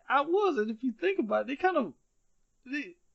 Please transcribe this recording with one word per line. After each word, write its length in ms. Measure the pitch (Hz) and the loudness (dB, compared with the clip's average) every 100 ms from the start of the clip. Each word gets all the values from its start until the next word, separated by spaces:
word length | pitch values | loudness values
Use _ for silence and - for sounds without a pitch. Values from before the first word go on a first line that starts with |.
| - | 0
I 100 | 262 | 0
was, 380 | 294 370 403 269 | 4 2 2 2
and 120 | 214 | -2
if 120 | 226 | -4
you 80 | 262 | -6
think 260 | 226 359 381 | -2 -2 0
about 240 | 220 208 | 0 -2
it, 40 | 214 | -2
they 100 | 277 | 0
kind 220 | 370 339 | 0 2
of, 160 | 196 - _ _ _ _ _ _ 247 | -2 -6 _ _ _ _ _ _ -10
they, 240 | 285 208 - _ | -8 -8 -14 _